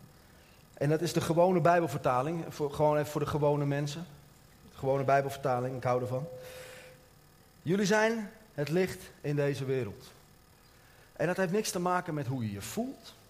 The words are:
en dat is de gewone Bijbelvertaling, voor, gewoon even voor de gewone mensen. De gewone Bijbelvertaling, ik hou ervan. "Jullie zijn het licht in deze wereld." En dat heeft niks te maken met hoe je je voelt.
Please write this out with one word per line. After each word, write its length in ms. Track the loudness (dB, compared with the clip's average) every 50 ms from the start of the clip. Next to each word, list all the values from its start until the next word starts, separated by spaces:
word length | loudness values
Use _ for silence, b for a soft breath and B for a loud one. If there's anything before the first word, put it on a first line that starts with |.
| -20 b b b b b b b b b b b b b b
en 160 | -2 2 2
dat 120 | 2 2
is 120 | 2 0 0
de 80 | 0
gewone 400 | 0 2 4 6 6 6 6 6
Bijbelvertaling, 840 | 6 6 6 6 4 2 -2 -2 0 2 2 2 2 0 -2 -4 -6 -8
voor, 220 | -6 -4 -4 -4
gewoon 260 | 0 2 2 4 4
even 140 | 2 0 0
voor 100 | -2 -2
de 60 | -2
gewone 380 | 0 0 2 2 2 2 2 2
mensen. 400 | 0 0 0 -2 -4 -6 -8 -10 -12 -16 -20 -20 -20 -20 -20 -20 -20 -20 -20 -20 -20
De 60 | -12
gewone 260 | -4 0 0 0 2 4
Bijbelvertaling, 760 | 4 4 4 4 0 -6 -4 -2 0 0 0 0 -2 -4
ik 60 | -2 0
hou 180 | 0 0 0
ervan. 260 | 0 -2 -4 -4 -4 -6 -10 B B B B B B B B B B B B B B B -20 -20 -20 -20 -20 -20 -20 -20 -20 -10
"Jullie 240 | -4 -2 0 2 2
zijn 460 | 4 4 4 4 2 0 -2 -6 -10 -12 -18 -20 -14 -6
het 160 | -6 -4 0
licht 320 | 2 0 0 0 -2 -10 -14 -18 -18 -8
in 140 | -4 -2 0
deze 300 | 0 0 0 0 -2 -2
wereld." 460 | -2 -2 -2 -2 -4 -8 -14 -18 -20 -20 -20 -20 -20 -20 -20 -20 -20 b b b b b b b b b b b b b
En 140 | b -2
dat 100 | -2 0
heeft 140 | 0 0 0
niks 200 | 0 0 0 -2
te 80 | -2 -2
maken 340 | 0 0 0 0 -2 -2 -4
met 140 | -4 -2
hoe 160 | -2 -4 -2 -4
je 80 | -4
je 100 | -4 -6
voelt. 520 | -8 -8 -6 -4 -4 -6 -6 -12 -16 -20 -20 -20 -20